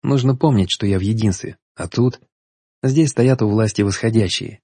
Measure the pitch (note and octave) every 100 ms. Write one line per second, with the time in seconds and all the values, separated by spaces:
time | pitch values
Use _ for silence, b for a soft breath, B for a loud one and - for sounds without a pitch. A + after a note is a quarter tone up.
0 | - C#3 B2+ C3 D#3+ A#2 F#2 - G2+ F#2+
1 | F#2+ A2 G#2+ F2+ - - _ - F2 -
2 | B2 - _ _ _ _ _ _ C3+ C#3
3 | D3+ - B2 C3 G#2+ G#2+ A2 - G2+ F#2
4 | A2+ A2+ F#2+ - - -